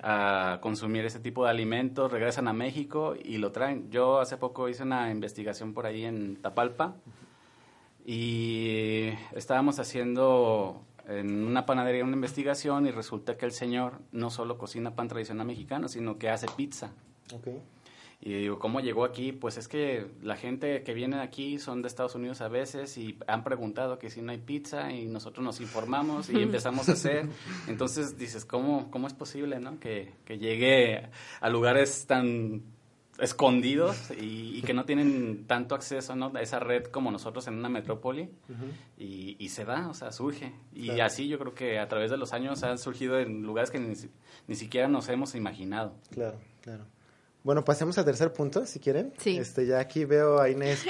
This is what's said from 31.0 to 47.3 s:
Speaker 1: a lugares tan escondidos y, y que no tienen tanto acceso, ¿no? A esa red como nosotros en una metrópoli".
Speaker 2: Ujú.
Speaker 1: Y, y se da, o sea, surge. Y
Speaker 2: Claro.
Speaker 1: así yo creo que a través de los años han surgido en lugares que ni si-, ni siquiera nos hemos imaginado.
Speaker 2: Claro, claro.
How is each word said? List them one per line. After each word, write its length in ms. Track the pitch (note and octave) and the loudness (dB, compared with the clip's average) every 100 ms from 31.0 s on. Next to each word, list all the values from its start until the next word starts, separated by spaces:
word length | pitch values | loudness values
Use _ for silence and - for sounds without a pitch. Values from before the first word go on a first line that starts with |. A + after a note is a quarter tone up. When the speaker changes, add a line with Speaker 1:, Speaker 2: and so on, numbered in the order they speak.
| - - - - | -6 -16 -16 -2
Speaker 1:
a 80 | A#2 | 2
lugares 580 | A#2 A#2+ C3+ C3+ - - | 6 8 8 6 2 4
tan 560 | B2+ B2 A#2 A2 G#2+ - - _ _ _ - | 4 4 2 -2 -4 -10 -20 _ _ _ 6
escondidos 920 | B2 - C3+ B2 B2 C#3+ F3 G3+ - | 6 8 8 8 6 4 4 2 -6
y, 460 | - G#2+ A2 A2+ A#2 | -8 -6 -6 -6 -4
y 40 | |
que 120 | A#2+ | 0
no 100 | B2 | 0
tienen 600 | B2+ C#3+ D3 C3 A#2 G#2 - | 2 4 6 4 0 -2 2
tanto 280 | A#2+ A#2+ C3+ | 2 2 -2
acceso, 380 | - C3+ B2+ C3 | -2 -6 -4 -4
¿no? 140 | C3 B2+ | -4 -4
A 40 | |
esa 180 | A2+ B2 | -2 -2
red 240 | A#2 B2 B2 | 2 0 0
como 260 | C3+ B2 | -2 -2
nosotros 340 | F#2+ A2+ A#2+ B2 | -2 -6 -8 -6
en 80 | |
una 140 | A2+ A#2+ | -6 -4
metrópoli". 540 | A#2 G#2+ A2 B2+ C#3+ F3+ - - | -4 -4 -4 -4 -4 -8 -14 -14
Speaker 2:
Ujú. 180 | A#2 C3+ D#3 - - | -10 -10 -10 -16 -14
Speaker 1:
Y, 400 | G2+ F#2+ F#2+ G2+ | -12 -10 -10 -10
y 100 | G2 | -10
se 140 | A#2 | -8
da, 240 | G#2 C#3 F3 | -4 -4 -4
o 60 | |
sea, 160 | - A#2+ | -8 -12
surge. 420 | A#2 C#3 C#3+ C3 - - | -6 -6 -6 -12 -14 -18
Y 120 | - A#2 | -10 -2
Speaker 2:
Claro. 180 | A#2+ | 4
Speaker 1:
así 240 | A2 - C#3+ | 4 2 -4
yo 100 | C#3+ | -4
creo 160 | B2+ | -6
que 240 | - B2+ G#2+ | -4 -2 -2
a 80 | G#2 | 0
través 240 | A2 A2 | 0 0
de 60 | C3+ | 0
los 160 | A#2+ | -2
años 320 | A#2+ C3+ C3 | -4 -4 -2
han 140 | B2+ A#2+ | -2 -2
surgido 420 | C3 A#2+ B2+ C3 | -6 -4 0 2
en 220 | A#2 G#2+ | 0 -4
lugares 260 | G#2+ A2+ B2 | -2 0 0
que 80 | C#3+ | 0
ni 160 | A#2 | -4
si-, 160 | G2+ A2+ _ - - - | -6 -10 _ -20 -18 -8
ni 80 | G#2 | -8
siquiera 320 | A2+ B2 C3+ | -2 2 4
nos 200 | C3+ A#2+ | 2 2
hemos 280 | B2 C#3 B2 | -2 -2 -4
imaginado. 560 | G2+ F#2 F#2+ G#2+ G#2+ - - | -4 -4 -6 -4 -4 -8 -12
Speaker 2:
Claro, 260 | B2+ A2+ A2 - _ | -4 -4 -6 -18 _
claro. 220 | A#2+ A2 G#2+ _ _ _ _ | -16 -14 -16 _ _ _ _